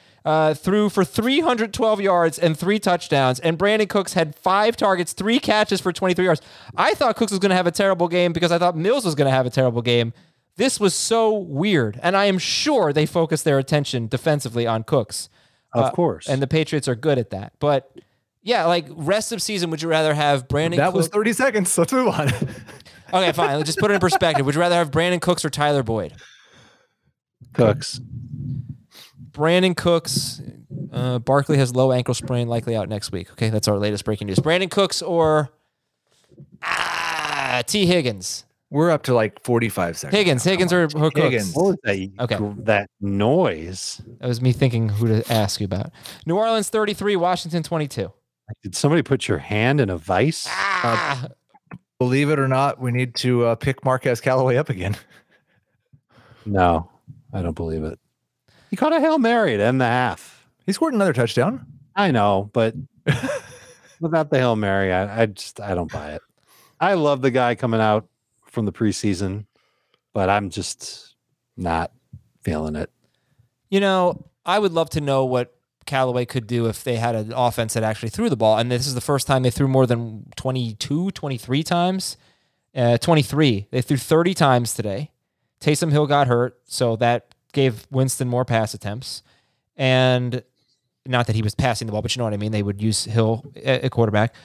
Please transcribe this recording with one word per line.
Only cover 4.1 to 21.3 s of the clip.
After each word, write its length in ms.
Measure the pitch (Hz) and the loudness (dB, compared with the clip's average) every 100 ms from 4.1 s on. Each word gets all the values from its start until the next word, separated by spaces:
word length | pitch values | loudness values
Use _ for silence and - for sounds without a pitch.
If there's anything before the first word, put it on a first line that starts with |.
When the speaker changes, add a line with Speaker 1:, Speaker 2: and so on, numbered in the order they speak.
Speaker 1:
had 220 | 185 160 - | 0 -2 -2
five 400 | 185 190 214 233 | 0 2 2 2
targets, 360 | 208 190 170 | 2 2 -2
three 240 | - 196 240 | -4 -2 0
catches 400 | - 214 214 190 | 2 2 2 0
for 140 | 190 | -2
twenty-three 320 | 170 190 180 185 | -2 0 2 2
yards. 160 | 156 - - - - | 2 -2 -20 -12 0
I 200 | 226 415 | 2 2
thought 200 | 262 214 | 0 0
Cooks 140 | 214 | -2
was 80 | 196 | 0
gonna 160 | 196 185 | 2 2
have 120 | 175 | 2
a 40 | |
terrible 360 | 160 196 185 175 | 2 2 2 2
game 260 | 175 175 | 2 0
because 180 | 160 170 | 2 0
I 60 | 170 | 2
thought 180 | 175 165 | 0 0
Mills 300 | 180 269 208 | 0 0 0
was 80 | |
gonna 160 | 147 139 | 0 2
have 140 | 131 123 | 2 0
a 60 | |
terrible 320 | 135 127 117 | 2 0 2
game. 280 | 117 120 117 - _ _ _ - | 0 2 0 -4 _ _ _ -2
This 220 | 254 - | -2 2
was 140 | 202 - | 0 0
so 360 | - 226 220 214 | 0 2 2 0
weird, 600 | 175 139 196 175 113 120 | -4 -2 2 2 0 -2
and 140 | 175 196 | 0 2
I 80 | 202 | 2
am 140 | 190 | 0
sure 520 | - - 302 277 170 | -2 -2 0 2 2
they 140 | 143 151 | 2 0
focused 400 | 175 160 156 - | 0 0 0 2
their 140 | 139 | 0
attention 480 | 135 151 139 127 113 | 2 0 0 -4 -4
defensively 580 | 127 - 147 127 117 117 | -4 0 -2 -2 -4 -2
on 160 | 113 | -2
Cooks. 460 | 113 131 107 - - _ _ _ _ | 0 -2 0 -8 -12 _ _ _ _
Speaker 2:
Of 140 | 117 127 | -2 0
Speaker 1:
Uh, 60 | |
Speaker 2:
course. 360 | - 170 87 - | 2 0 -2 -4
Speaker 1:
and 140 | 135 | -2
the 60 | 135 | 0
Patriots 400 | 160 151 156 135 | 0 0 -2 -2
are 80 | 117 | -2
good 240 | 151 135 | 0 0
at 100 | 107 | -2
that. 240 | 95 101 - | -8 -12 -4
But, 360 | 147 139 - - - _ _ _ | 0 0 -2 -20 -20 _ _ _
yeah, 240 | 185 233 165 | -2 0 2
like, 220 | 175 147 | 0 -2
rest 420 | 156 151 202 214 | -8 -2 -2 -2
of 80 | 226 | -6
season, 300 | - 208 170 | -4 -4 -4
would 140 | 160 | -4
you 40 | 165 | -2
rather 280 | 160 156 147 | 0 2 2
have 320 | 147 143 127 | 2 0 0
Brandon 320 | 143 165 170 | -2 0 2
Speaker 3:
That 140 | 147 | 2
was 120 | 185 165 | 2 0
Speaker 1:
Cook- 80 | |
Speaker 3:
thirty 200 | 208 214 | 0 0